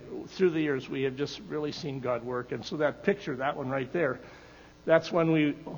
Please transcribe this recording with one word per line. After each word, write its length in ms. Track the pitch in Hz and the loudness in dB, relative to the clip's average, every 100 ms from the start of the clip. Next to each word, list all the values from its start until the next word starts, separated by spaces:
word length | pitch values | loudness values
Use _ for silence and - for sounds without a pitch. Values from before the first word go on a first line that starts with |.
| - - - | -12 -12 -10
through 220 | - 180 | 2 4
the 100 | 160 | 4
years, 280 | 151 131 123 | 2 0 -2
we 140 | 139 | -2
have 120 | 135 131 | -2 0
just 240 | 143 - 196 | -4 -6 -6
really 240 | 151 151 | -4 -4
seen 260 | - 147 135 | -4 -6 -4
God 220 | 123 120 | -2 -2
work. 300 | 120 123 123 | -2 -4 -4
And 120 | 123 | -6
so 120 | - 156 | -6 0
that 260 | 147 135 | 0 2
picture, 320 | - 196 160 127 | 0 0 -2 -2
that 200 | 135 156 | -2 -2
one 120 | 127 | -2
right 240 | 135 127 | -2 -2
there, 280 | 175 143 - - - - - - - | 0 0 -2 -10 -20 -20 -20 -20 -8
that's 260 | - 165 165 | 4 4 4
when 220 | 175 160 | 2 4
we, 240 | 160 147 143 - | 6 4 0 -8